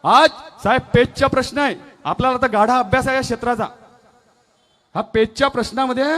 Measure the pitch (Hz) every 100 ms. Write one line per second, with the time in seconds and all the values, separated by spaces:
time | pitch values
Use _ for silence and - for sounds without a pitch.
0 | 156 240 311 - - - 202 254 - 247
1 | 247 - 269 262 254 277 285 185 - -
2 | 147 175 254 254 254 214 220 254 220 262
3 | 269 262 254 233 240 233 202 - - _
4 | _ _ _ _ _ _ _ _ _ 170
5 | - 220 220 - 277 247 226 226 262 254
6 | 277